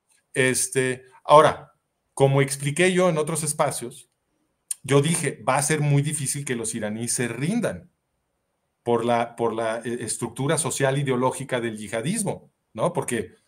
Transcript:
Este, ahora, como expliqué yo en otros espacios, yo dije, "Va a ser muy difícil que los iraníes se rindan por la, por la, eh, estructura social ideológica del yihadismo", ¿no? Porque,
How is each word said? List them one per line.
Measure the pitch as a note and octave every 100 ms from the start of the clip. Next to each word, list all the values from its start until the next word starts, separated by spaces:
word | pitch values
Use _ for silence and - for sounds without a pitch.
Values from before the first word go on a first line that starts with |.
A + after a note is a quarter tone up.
| _ _ _
Este, | C#3+ C3 B2 - C3+ C3 B2+ - -
ahora, | - D3+ D3+ F#2+ - _ _ _ _
como | - C3+ C#3
expliqué | C3+ - C#3+ D3 F#3
yo | F3+ F3+
en | D#3
otros | D3+ D#3+
espacios, | D3+ - D3 - A#2 - - _ _ _ _ _ _ - C3
yo | C#3
dije, | C#3+ E3+ C#3 - G#2+
"Va | C3+
a |
ser | C#3+ D#3
muy | D3 C#3+
difícil | C#3+ D3+ C3 C#3+
que | C#3+ A#2+
los | A2+ A#2
iraníes | G#2 A2 A#2
se | - A#2+
rindan | A#2 D3 A#3 E3+ F2 - _ _ _ _ _ _ _ _ _
por | - A#2 A#2
la, | A#2 A#2 -
por | A#2
la, | A2 A2+ A2+
eh, | A#2+ A#2+
estructura | A2+ - A2+ - C3+ D#3+
social | C3 - C3+ C3+
ideológica | C3+ B2 B2+ A#2+ C3+ B2+
del | A#2 G#2+
yihadismo", | G#2+ A2+ B2 A3+ F#3+ A2 - _ _
¿no? | A2 D3+
Porque, | D#3+ - A#2 - -